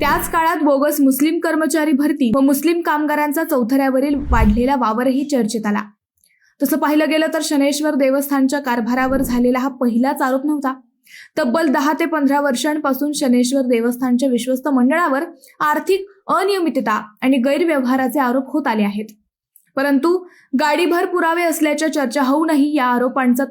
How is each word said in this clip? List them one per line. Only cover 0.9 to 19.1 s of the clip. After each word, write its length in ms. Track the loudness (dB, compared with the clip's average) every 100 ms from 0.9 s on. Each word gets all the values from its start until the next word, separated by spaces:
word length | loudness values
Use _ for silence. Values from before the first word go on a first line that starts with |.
| 2
मुस्लिम 380 | 2 4 0 0
कर्मचारी 540 | 0 0 0 0 2
भरती 380 | 2 0 0 0
व 60 | 2
मुस्लिम 400 | 2 2 2 0
कामगारांचा 640 | 0 -2 0 0 0 -2
चौथऱ्यावरील 680 | 0 0 0 2 2 2 0 -2 0
वाढलेला 460 | 2 4 4 2 0
वावरही 480 | 0 0 0 0
चर्चेत 420 | 0 0 0 -2 -2
आला. 160 | -4 -6 _ _ _ _ _ _ _
तसं 180 | -2 0
पाहिलं 320 | 2 2 2
गेलं 160 | 0 0
तर 60 | -2
शनेश्वर 520 | -2 0 0 0 -2 0
देवस्थानच्या 640 | 2 0 0 0 0 0
कारभारावर 640 | -2 -2 -2 0 0 0
झालेला 360 | -2 0 2 0
हा 100 | -2
पहिलाच 520 | -2 -2 0 0 0
आरोप 240 | -2 -2 -2
नव्हता. 280 | -4 -4 -8 _ _ _ -20 -10 -4
तब्बल 300 | -2 0 0
दहा 240 | 0 0
ते 120 | 0 -2
पंधरा 340 | 0 0 0
वर्षांपासून 720 | 0 -2 -2 -2 -2 -2 -4
शनेश्वर 500 | -2 0 2 2 0
देवस्थानच्या 680 | 0 0 0 -2 0 0 0
विश्वस्त 400 | 0 -2 -4 0
मंडळावर 560 | 2 2 2 0 -2 -4 -10 -20 -6
आर्थिक 440 | -2 -2 0 -2 -4 -14 -4
अनियमितता 720 | -2 0 -2 -2 -2 -2 -4 -6 _
आणि 140 | 0 2
गैरव्यवहाराचे 840 | 2 0 0 0 0 0 0 0
आरोप 320 | 0 0 -2
होत 140 | -4 -2
आले 160 | -2
आहेत. 220 | -2 -4 -10